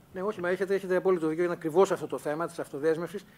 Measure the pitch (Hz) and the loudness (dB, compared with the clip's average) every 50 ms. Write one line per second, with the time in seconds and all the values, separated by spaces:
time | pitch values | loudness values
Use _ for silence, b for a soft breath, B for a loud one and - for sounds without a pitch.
0 | - - - 185 185 214 - 180 180 175 185 185 196 180 196 185 190 180 185 180 | -20 -14 -10 -6 -6 -4 -4 -4 -2 -2 -2 -2 0 -2 -2 -2 0 0 0 2
1 | 160 190 185 165 160 156 156 165 175 175 175 170 - 160 147 185 196 190 175 - | 4 4 2 4 2 0 0 0 0 0 -2 -2 -4 2 4 4 6 6 4 -2
2 | 156 - - - - 151 147 160 170 160 - - 135 - - 139 143 160 160 160 | -2 -6 -6 -4 -4 -4 -2 -2 -4 -4 -4 -8 -8 -8 -6 0 2 2 2 2
3 | 175 165 - 202 - b b | -2 -6 -8 -12 -14 b b